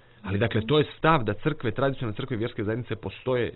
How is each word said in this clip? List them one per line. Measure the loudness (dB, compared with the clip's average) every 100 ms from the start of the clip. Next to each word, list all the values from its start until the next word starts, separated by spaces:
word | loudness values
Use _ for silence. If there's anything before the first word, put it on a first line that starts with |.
| -20 -12
Ali, | -4 0
dakle, | 2 0 2
to | 4
je | 2 2
stav | 4 4
da | 2
crkve, | -2 -2 -2 -2
tradicionalne | 0 0 0 -4 -4
crkve | -4
i | -4
vjerske | -4 -4
zajednice | -2 -2 -4 -8
postoje | -8 -8 -2 0 -2